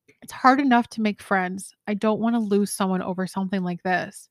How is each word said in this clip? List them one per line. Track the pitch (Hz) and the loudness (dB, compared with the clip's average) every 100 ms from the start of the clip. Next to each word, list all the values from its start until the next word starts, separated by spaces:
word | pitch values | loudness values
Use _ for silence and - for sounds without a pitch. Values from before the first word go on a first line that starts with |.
| _ _ | _ _
"It's | - | -18
hard | - 254 269 | 2 4 6
enough | 277 240 - | 4 4 2
to | - | -2
make | 214 202 | -4 -2
friends. | - 196 180 190 - _ - | -2 0 0 -6 -12 _ -6
I | |
don't | 208 214 214 | -2 0 0
want | 226 | 0
to | 233 | 0
lose | 208 202 202 | 2 2 2
someone | - 190 185 | 0 0 0
over | - 180 180 | -2 -4 -6
something | 196 185 196 | -4 -4 -2
like | 180 175 | -4 -4
this." | 233 - 202 - - | -2 -2 -2 -12 -20